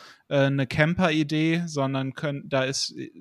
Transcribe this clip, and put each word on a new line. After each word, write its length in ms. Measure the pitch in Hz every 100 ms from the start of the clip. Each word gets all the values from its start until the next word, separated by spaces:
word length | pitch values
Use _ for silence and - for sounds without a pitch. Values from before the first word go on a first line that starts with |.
| - - -
äh, 100 | 143
eine 300 | 135 139 131
Camper-Idee, 960 | - 156 180 180 156 151 156 160 165 170
sondern 480 | 147 135 135 135
könnt-, 380 | - 151 143 -
da 120 | 135
ist, 320 | 131 139 - -
äh, 140 | - -